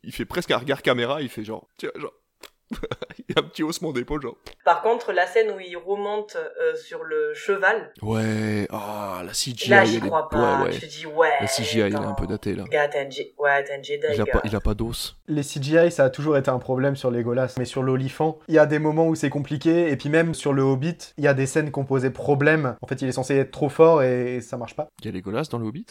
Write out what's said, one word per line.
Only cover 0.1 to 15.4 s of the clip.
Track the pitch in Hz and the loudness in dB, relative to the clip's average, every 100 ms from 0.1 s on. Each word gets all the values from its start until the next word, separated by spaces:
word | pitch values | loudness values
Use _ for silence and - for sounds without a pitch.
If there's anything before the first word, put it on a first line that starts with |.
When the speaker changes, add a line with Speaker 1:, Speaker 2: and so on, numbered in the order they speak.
Speaker 1:
fait | - 120 | -8 -6
presque | - - | -6 0
un | 123 | 0
regard | 127 135 | 0 -2
caméra, | - 123 120 147 | 2 0 0 -2
il | 131 | -6
fait | - | -8
genre, | 107 110 _ _ | -10 -12 _ _
tu | - | -12
vois, | - | -10
genre, | 151 _ _ _ - _ _ | -12 _ _ _ -20 _ _
<laughs> | - - - - - - | -12 -10 -10 -12 -16 -4
Il | |
y | - | -2
a | |
un | 156 | -2
petit | - | -4
haussement | 156 165 165 | -4 -4 -4
d'épaule, | 127 123 147 | -6 -4 -6
genre. | 127 - - - | -8 -12 -20 -2
Speaker 2:
Par | - 170 | 0 2
contre, | 220 240 - | 2 0 0
la | 185 185 | -2 2
scène | 233 220 | 2 0
où | 196 | -2
il | 180 175 | -10 -12
remonte, | 170 202 202 214 208 175 - - | -6 -4 -4 -6 -6 -8 -10 -4
euh, | 160 160 | -2 -2
sur | - 165 | -10 -14
le | 160 156 151 | -6 -4 -4
cheval. | 147 - 196 190 220 - - | -6 -4 0 2 0 -4 -10
Speaker 1:
Ouais, | 104 110 110 107 107 107 101 | -4 -2 0 0 0 -2 -2
ah, | 107 104 104 101 92 | -6 -8 -8 -6 -8
la | 90 | -6
C | 101 - 120 | -6 -6 -6
G | - | 6
I, | |
Speaker 2:
Là, | 202 | 6
j'y | 185 113 | 6 2
Speaker 1:
elle | |
est, | - | 0
Speaker 2:
crois | 156 151 | -2 -2
pas. | 151 - - | 0 2 2
Speaker 1:
ouais, | 50 | 0
ouais. | - | -2
Speaker 2:
Tu | 151 | -8
dis, | 151 160 | -12 -8
ouais, | 151 160 - | 0 2 2
Speaker 1:
La | 104 | -2
C | - | -4
G | 107 110 | -2 0
I, | |
elle | 101 | 0
est | 104 | 0
un | |
Speaker 2:
attends. | 104 | -4
Speaker 1:
peu | 98 90 | -4 -4
datée, | 104 104 | -4 -4
là. | 92 95 | -6 -2
Speaker 2:
Gars, | 151 147 | 0 0
t'es | 147 | -2
un | 139 | -6
J-, | 135 - _ | -8 -12 _
ouais, | 143 139 | 2 2
t'es | 139 | 0
un | 139 | -8
Jedi, | 139 147 151 | -6 -4 -2
Speaker 1:
Il | 143 | 0
a | |
Speaker 2:
gars. | 107 | 0
Speaker 1:
pas, | 117 | 0
il | 107 | 0
a | 104 | -2
pas | - | 0
d'os. | 104 113 123 - - - | 0 -4 -6 -10 -12 -4
Speaker 3:
Les | 151 | -4